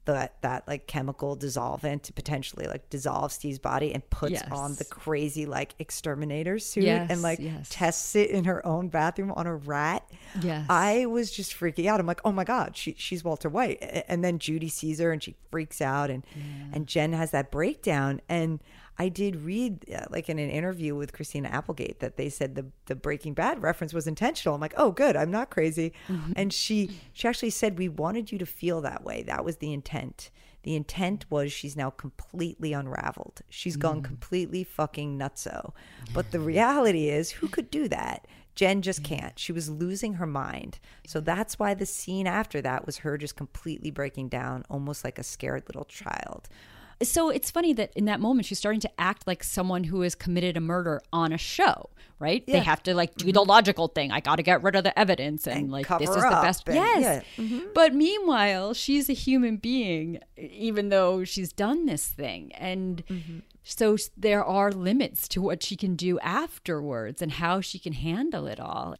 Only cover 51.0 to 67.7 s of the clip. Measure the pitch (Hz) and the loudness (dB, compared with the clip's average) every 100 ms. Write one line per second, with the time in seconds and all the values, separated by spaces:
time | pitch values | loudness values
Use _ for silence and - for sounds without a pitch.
51 | - 165 165 160 - - 392 - - - | -2 2 2 0 -2 4 4 4 -4 -18
52 | - - 147 226 254 190 165 151 - 175 | -20 -4 0 0 4 4 6 2 2 2
53 | 165 - 185 202 196 214 202 196 233 160 | 2 0 4 6 10 10 10 4 2 2
54 | 139 113 139 160 170 165 190 190 185 - | 0 0 2 4 6 6 6 4 4 4
55 | 196 170 143 151 - 135 143 135 - 170 | 4 4 2 -2 -2 -2 -2 -4 0 2
56 | 151 196 247 170 151 180 - 302 427 415 | 2 4 6 6 6 2 2 4 6 6
57 | 247 139 - - 220 247 381 339 320 269 | 4 2 -2 -6 -4 -2 0 8 8 8
58 | 320 415 359 240 202 190 196 233 - 285 | 4 4 4 6 4 4 0 -2 2 2
59 | 269 262 - 262 240 214 226 262 202 160 | 2 0 4 4 4 0 0 0 2 0
60 | 165 165 - - 151 208 226 208 202 196 | -2 -6 -12 -16 -14 -4 -2 0 4 6
61 | 185 185 180 196 180 - 202 311 311 147 | 6 4 0 -4 -6 -2 0 2 2 0
62 | - - 135 90 73 - 185 185 185 170 | -4 -4 -6 -6 -12 -8 -4 -2 -2 -4
63 | - 180 160 165 - - - - 214 214 | -4 -8 -6 -12 -14 -20 -12 2 4 4
64 | - - 214 208 - 190 202 190 180 254 | 0 0 4 4 4 4 4 2 2 4
65 | 240 - - 190 196 170 - 196 190 165 | 2 -2 -4 0 0 -2 -4 -2 0 0
66 | 180 180 165 233 330 - - 151 147 120 | 2 0 0 -2 -2 -6 -4 -4 -2 -4
67 | 110 147 160 151 170 190 185 | -6 -6 -6 -2 0 0 -2